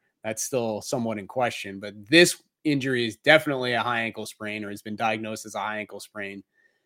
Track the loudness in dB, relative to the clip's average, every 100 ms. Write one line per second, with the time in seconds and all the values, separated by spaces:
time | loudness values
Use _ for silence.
0 | _ _ -8 -6 -4 -2 -2 -4 -4 -4
1 | -2 -4 -6 -2 -2 -2 -8 -10 -12 -14
2 | 4 8 8 6 _ _ -2 0 0 0
3 | -2 2 6 6 6 0 0 0 0 -2
4 | -2 -6 -12 -10 -8 -8 -8 -10 -10 -4
5 | -2 -2 -4 -10 -10 -6 -6 -6 -8 -12
6 | -14 -10 -10 -10 -16 _ _ _